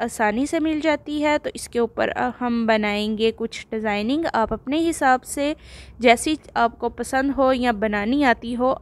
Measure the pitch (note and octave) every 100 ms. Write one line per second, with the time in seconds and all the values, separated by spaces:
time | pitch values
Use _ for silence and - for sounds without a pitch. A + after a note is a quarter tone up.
0 | A#3 - G#3+ G#3+ C#4+ E4 D#4 D#4 D#4+ D4
1 | - D4+ D4 D4 - - - A#3+ A#3 -
2 | A3 - B3 A3+ B3 A#3 A3+ A3 G#3 G#3
3 | G#3+ G#3+ A3+ A3 A3+ - - A3 G#3+ G#3
4 | G#3+ D4 E4 - G#3+ A3 - D4+ E4 D#4
5 | C4+ B3+ - - C#4+ D#4 - - - -
6 | A#3+ A#3 A3 G#3 - - A#3 - A#3 A#3
7 | A#3+ C4 C#4 C4 C4 C4 B3 G#3 G#3+ G#3
8 | G#3 C#4+ C4+ A3+ A#3 A#3+ B3 C4+